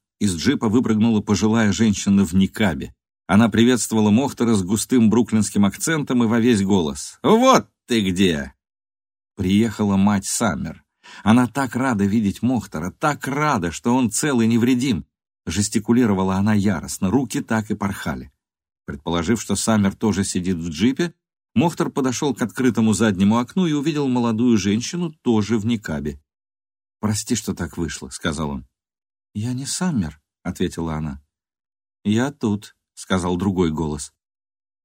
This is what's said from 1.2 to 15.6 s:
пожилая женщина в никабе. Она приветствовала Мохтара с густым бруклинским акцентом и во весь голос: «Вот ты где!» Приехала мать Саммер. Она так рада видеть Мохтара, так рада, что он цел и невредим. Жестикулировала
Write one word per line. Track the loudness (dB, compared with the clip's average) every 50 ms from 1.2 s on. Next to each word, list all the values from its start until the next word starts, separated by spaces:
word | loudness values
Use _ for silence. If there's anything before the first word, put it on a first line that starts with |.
пожилая | 2 0 0 2 2 2 2 2 2 2 2
женщина | 2 2 2 2 2 2 2 4 4 4
в | 2 2
никабе. | 2 2 2 0 0 0 0 0 -2 -6 -12 -14 _ _ _ _ _ _
Она | 2 4 4 4 4
приветствовала | 4 4 4 4 4 2 0 0 0 2 4 4
Мохтара | 4 4 2 0 -2 -2 0 0 2
с | 0 0
густым | 0 -2 -2 -2 0 2 4 4 6
бруклинским | 4 4 2 2 2 0 0 0 0 0 0
акцентом | 0 0 -2 -2 -2 -2 -2 -2 0 0 0 2
и |
во | 2 2 2
весь | 4 4 4 2 2
голос: | 2 2 0 0 -2 -4 -8 -12 -14 -12 _ 2
«Вот | 4 4 6 6 6 4 4 2 -2 _ _ _
ты | -2 -2 0
где!» | 0 0 0 2 2 2 2 0 -4 -8 -12 _ _ _ _ _ _ _ _ _ _ _ _ _ _ _ _
Приехала | -6 -2 2 2 2 2 2 0 -2 -2 0 2
мать | 2 2 2 2 0 -2
Саммер. | -4 -4 -2 -2 -2 -2 -4 -6 -10 -12 -14 _ _ _ _ _ -20 -20 -4 0
Она | 2 4 4 2
так | 2 -2 -4 -6 -4 -4
рада | -4 -2 -2 0 0 0
видеть | 0 0 0 0 0 -2 -2 -2
Мохтара, | -2 -2 -2 -4 -6 -8 -8 -8 -8
так | -8 _ -2 -2 -2 -4 -6
рада, | -6 -4 -2 0 0 0 0 -2 -4
что | -6 -4 -2 0 0
он | 0 0 0
цел | -2 -2 -2 0 2 2
и | 2
невредим. | 2 2 2 2 2 2 2 0 0 -2 -2 -4 -8 _ _ _ _ _ _ _
Жестикулировала | -6 -4 -2